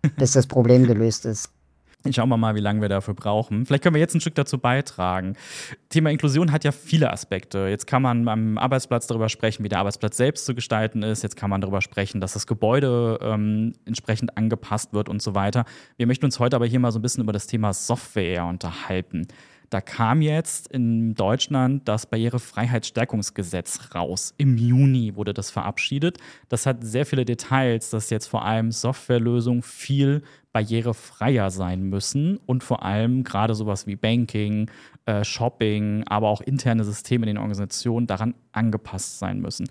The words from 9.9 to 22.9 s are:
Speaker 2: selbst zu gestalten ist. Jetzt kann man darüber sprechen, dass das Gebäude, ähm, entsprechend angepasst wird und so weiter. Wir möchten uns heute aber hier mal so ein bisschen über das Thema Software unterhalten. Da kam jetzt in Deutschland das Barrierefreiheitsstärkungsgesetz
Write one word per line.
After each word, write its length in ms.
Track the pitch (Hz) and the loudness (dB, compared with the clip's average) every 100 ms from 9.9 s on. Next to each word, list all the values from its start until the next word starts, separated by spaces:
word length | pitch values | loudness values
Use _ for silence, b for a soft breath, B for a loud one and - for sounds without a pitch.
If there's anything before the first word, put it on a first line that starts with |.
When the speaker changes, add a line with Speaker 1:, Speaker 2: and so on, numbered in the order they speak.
| - 107 - | -2 -4 2
Speaker 2:
selbst 300 | 131 - - | 2 2 -4
zu 80 | 123 | -6
gestalten 480 | - 110 110 113 | -2 0 0 0
ist. 180 | 107 107 | -2 -2
Jetzt 140 | 104 - | -4 -4
kann 160 | 101 | -2
man 100 | 98 | -2
darüber 180 | 98 98 | 0 -2
sprechen, 400 | - - 98 101 | -2 -4 -4 -4
dass 140 | 92 | -4
das 140 | 104 - | -6 -4
Gebäude, 720 | 113 110 135 135 120 117 113 | 0 2 4 2 2 2 0
ähm, 520 | 110 107 107 107 113 - - | -2 0 0 0 -2 -4 -8
entsprechend 500 | 113 - 107 117 - | -6 -4 -2 -2 -2
angepasst 580 | 110 110 - 107 - | -2 -2 -2 -4 -2
wird 160 | 107 - | -4 -4
und 120 | 104 | -4
so 140 | 110 98 | -2 0
weiter. 280 | 98 120 117 B B - | 0 0 -2 B B -2
Wir 100 | 117 | 0
möchten 180 | 131 135 | 2 0
uns 140 | - | 0
heute 160 | 123 127 | 0 2
aber 100 | 117 | 2
hier 140 | 127 | 2
mal 120 | 123 | 2
so 60 | 110 | 0
ein 60 | |
bisschen 180 | 120 - | -2 -2
über 120 | 110 | -2
das 120 | 104 - | -4 -4
Thema 260 | 113 107 | -2 0
Software 760 | 92 - 117 - 104 87 87 87 | -2 -2 -4 -2 -4 -2 -2 -4
unterhalten. 800 | 90 85 - - 92 - 82 - b b b b | -4 -8 -8 -4 -4 -4 -6 -8 b b b b
Da 100 | 98 | -6
kam 420 | - - 113 160 | -4 -2 2 4
jetzt 460 | 151 156 - - - | 2 0 -2 -8 -6
in 460 | 131 117 113 113 107 | -2 2 2 0 0
Deutschland 720 | 98 123 - 139 127 135 - | 0 0 0 0 2 0 0
das 180 | 107 - | -2 -2
Barrierefreiheitsstärkungsgesetz 1900 | 113 117 123 - 104 120 117 - | -2 0 -2 -4 -4 0 -2 -2